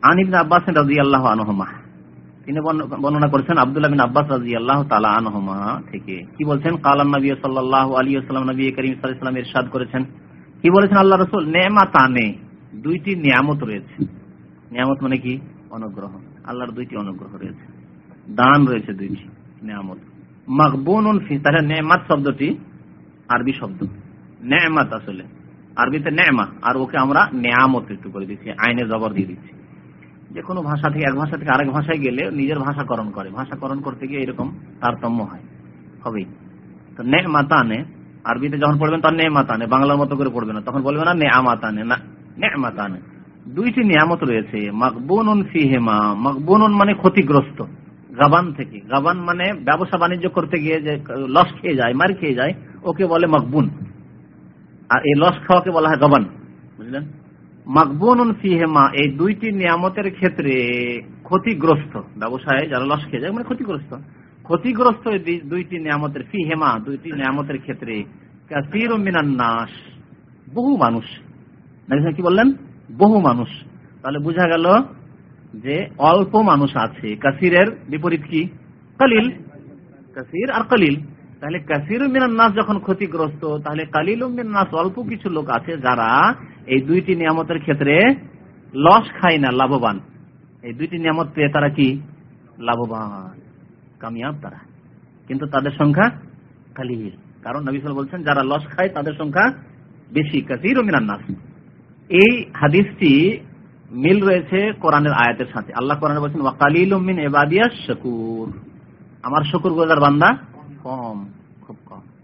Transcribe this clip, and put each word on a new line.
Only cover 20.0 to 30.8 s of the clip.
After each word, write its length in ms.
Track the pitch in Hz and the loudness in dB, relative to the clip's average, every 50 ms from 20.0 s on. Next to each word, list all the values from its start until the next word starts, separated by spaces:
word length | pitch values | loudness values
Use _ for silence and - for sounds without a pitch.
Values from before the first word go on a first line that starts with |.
| - - - - - - - - _ - | -18 -20 -20 -20 -20 -20 -20 -20 _ -4
মাগবুনুন 720 | 131 139 156 147 139 139 135 156 190 220 214 214 214 196 | 2 4 4 4 4 0 -2 0 0 2 2 2 2 0
ফি, 200 | - - 147 139 | 0 -2 -6 0
তাহলে 220 | 143 143 147 165 | 2 2 2 2
নেমাত 400 | 156 147 156 160 156 156 175 175 - - | 2 0 0 -2 2 2 2 2 2 0
শব্দটি 460 | 165 143 139 143 135 - 135 156 - - - - - - - - - - - - - - - - | 0 0 0 -2 -2 -2 -2 -4 -4 -6 -8 -18 -20 -20 -20 -20 -20 -20 -20 -20 -20 -20 -6 -2
আরবি 240 | 120 120 120 131 131 - | -2 -2 0 -2 -4 -6
শব্দ, 240 | 127 104 95 90 101 - - - - - - - - - - - | -8 -12 -10 -8 -10 -10 -10 -14 -20 -20 -20 -20 -20 -20 -20 -16
নেমাত 520 | 113 120 139 165 175 160 160 156 - - 120 | -4 0 0 2 2 2 2 2 0 0 -2
আসলে 300 | 110 - - 98 92 92 - - - - - - - - - - | -10 -10 -10 -14 -14 -14 -16 -20 -20 -20 -20 -20 -20 -20 -16 -2
আরবিতে 360 | - 120 127 135 156 147 156 | -2 0 0 0 -4 -4 -4
নেমা, 340 | 147 160 180 165 135 120 101 95 - - | 0 2 4 4 4 2 0 -2 -6 -6
আর 160 | - 117 127 131 | -4 -2 -2 -2
ওকে 200 | 131 123 - 143 | -4 -4 -2 -2
আমরা 240 | 131 135 143 156 202 - 131 | 0 2 2 2 2 2 0
নেয়ামত 580 | 131 120 120 120 123 131 131 131 123 104 - | -4 -2 0 2 4 4 4 2 0 -2 -6
একটু 200 | 104 92 - 98 | -12 -12 -12 -12
করে 140 | 92 98 98 | -10 -10 -10
দিচ্ছি, 260 | 92 101 101 - 110 | -10 -12 -14 -12 -14
আইনে 320 | - 98 107 120 120 120 123 | -6 -2 0 0 0 0 -2
জবর 260 | 110 110 113 110 110 104 | -4 -4 -4 -4 -4 -4
দিয়ে 140 | 98 95 92 | -4 -6 -6
দিচ্ছি। 240 | 90 - - - - - - - - - - - - - - - - - - - - | -6 -14 -16 -20 -20 -20 -20 -20 -20 -20 -20 -20 -20 -20 -20 -20 -20 -20 -20 -18 -16
যে 80 | - | -16
কোনো 200 | - - 185 185 | -10 -8 -8 -6
ভাষা 280 | 165 147 147 147 | -4 -4 -4 -2